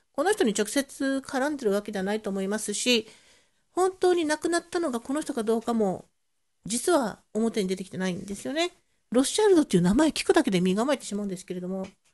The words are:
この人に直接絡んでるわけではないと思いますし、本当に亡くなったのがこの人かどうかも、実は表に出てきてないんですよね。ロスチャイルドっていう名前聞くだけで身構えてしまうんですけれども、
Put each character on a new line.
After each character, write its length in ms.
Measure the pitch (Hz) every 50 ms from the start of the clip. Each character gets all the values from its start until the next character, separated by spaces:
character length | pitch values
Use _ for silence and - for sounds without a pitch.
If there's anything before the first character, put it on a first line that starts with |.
| _ _
こ 120 | _ - 302
の 80 | 381
人 120 | 427 - 359
に 100 | 226 202
直 100 | - 208
接 560 | 208 - 285 269 - - - 277 269 269 269 269
絡 220 | - - 247 262 302
ん 80 | 302
で 80 | 269 262
る 80 | 208
わ 100 | 196 208
け 100 | 208 -
で 60 | 208 196
は 60 | 190
な 100 | 196 214
い 60 | 220
と 100 | 220 202
思 120 | 190 196
い 60 | 196 190
ま 100 | 208 226
す 160 | - - 202
し、 340 | - - 247 247 226 220 - - - _ _ _ _ _ _ _ _ _ _
本 200 | _ 349 370 381
当 220 | 381 - 370 359 359
に 100 | 349 320
亡 140 | 294 302 302
く 100 | - 330
な 100 | 339 339
っ 60 | 339 -
た 100 | - 359
の 100 | 339 294
が 100 | 240 233
こ 140 | - - 269
の 60 | 302
人 140 | 302 - 277
か 80 | 233
ど 140 | 220 220 226 226
う 40 |
か 120 | 220 - 233
も、 300 | 226 214 190 175 - - _ _ _ _ _ _ _ _ _ _ _ _
実 260 | 175 220 240 - 359
は 280 | 349 285 247 196 - - _ _ _
表 280 | 214 226 226 220 226
に 60 | 190 185
出 80 | 190
て 80 | 185 190
き 60 | -
て 80 | - 175
な 100 | 185 185
い 60 | 180
ん 100 | - -
で 100 | 190 202
す 120 | - -
よ 60 | 254
ね。 200 | 269 320 339 349 - _ _ _ _ _ _ _
ロ 100 | 214 247
ス 100 | 277 -
チ 100 | - -
ャ 40 | 427
イ 40 | 415
ル 60 | 381
ド 60 | 320
っ 40 | -
て 100 | - -
い 40 | 175
う 20 |
名 120 | 175 180 202
前 140 | 269 320 302
聞 160 | - - -
く 80 | -
だ 100 | 392 349
け 80 | - -
で 100 | 185 175
身 140 | 180 185 185
構 180 | 208 240 294
え 40 | 285
て 80 | - -
し 100 | - 208
ま 80 | 202
う 40 | 208
ん 20 | 196
で 80 | 185
す 80 | 180 -
け 100 | - 180
れ 60 | 180
ど 80 | 180 180
も、 180 | 190 190 190 196 - _ _ _